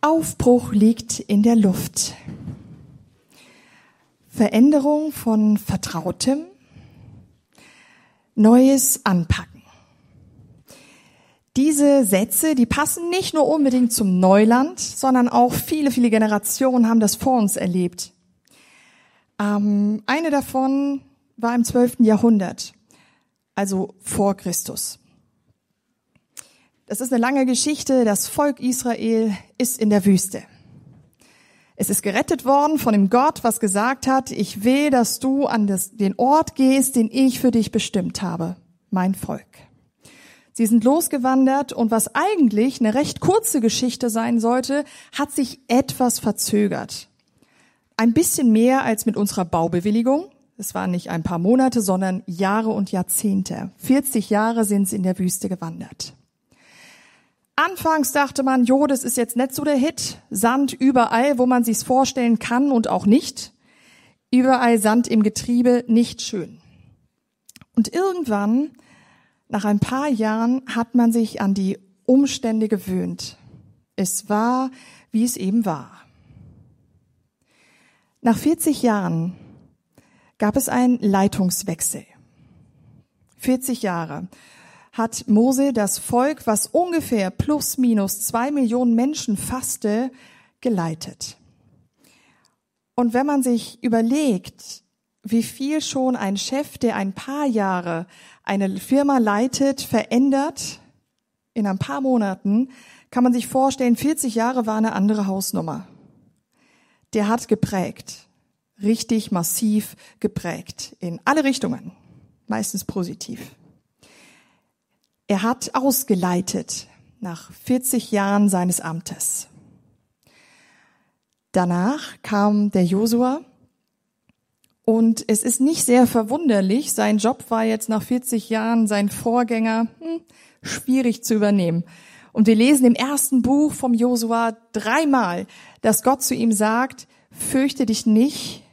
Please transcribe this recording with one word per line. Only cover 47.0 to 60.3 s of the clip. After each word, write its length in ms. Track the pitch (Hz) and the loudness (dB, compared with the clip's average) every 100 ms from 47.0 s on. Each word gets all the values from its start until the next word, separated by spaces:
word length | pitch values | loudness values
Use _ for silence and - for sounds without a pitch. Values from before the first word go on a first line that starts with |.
| - _ _ _ _ _ _ _ _ - | -16 _ _ _ _ _ _ _ _ 0
Ein 160 | 226 | 2
bisschen 380 | 233 349 - 262 | 2 0 2 2
mehr 320 | 220 240 262 | 4 4 2
als 240 | 254 220 - | 0 -2 -2
mit 100 | 214 | -2
unserer 280 | 202 - 170 | -2 -2 -2
Baubewilligung. 840 | 175 165 175 190 214 233 285 392 _ _ _ | 0 0 0 0 0 2 0 -2 _ _ _
Es 200 | 202 190 | -10 -6
waren 160 | 185 | -4
nicht 180 | 180 - | -4 -4
ein 140 | 170 | -6
paar 160 | 156 175 | -4 -2
Monate, 420 | 175 254 262 247 | 2 4 2 0
sondern 400 | 202 185 190 185 - | 0 0 -2 -4 -8
Jahre 420 | 170 190 208 226 | -4 0 0 -2
und 220 | 214 190 | -2 -2
Jahrzehnte. 800 | 190 180 - 214 196 190 - - _ | -4 -4 -2 0 -2 -2 -6 -10 _
Vierzig 520 | - 262 277 233 190 | 0 0 2 -4 0
Jahre 360 | 208 220 233 214 | 0 0 0 0
sind 220 | 208 190 | 0 0
sie 100 | - | -2
in 60 | |
der 140 | 185 185 | -2 0
Wüste 320 | 180 - 196 | -2 -4 -6
gewandert. 640 | 180 165 165 - - - - _ _ _ _ _ - - - _ _ _ _ _ - | -8 -10 -12 -16 -16 -16 -16 _ _ _ _ _ -20 -20 -20 _ _ _ _ _ -2
Anfangs 540 | 330 370 320 320 277 | -2 -2 -2 0 0
dachte 320 | 294 277 - | 0 -2 -2
man, 220 | 262 262 240 | 0 2 2
"Jo, 200 | 262 294 | 2 2
das 200 | 269 247 | 0 -2
ist 100 | 233 | -4
jetzt 220 | 226 240 | -2 -2
nicht 180 | 262 - | -4 -2
so 80 | |
der 140 | 294 285 | -2 0
Hit. 400 | 285 320 - - | 0 -2 -10 -12
Sand 440 | _ | _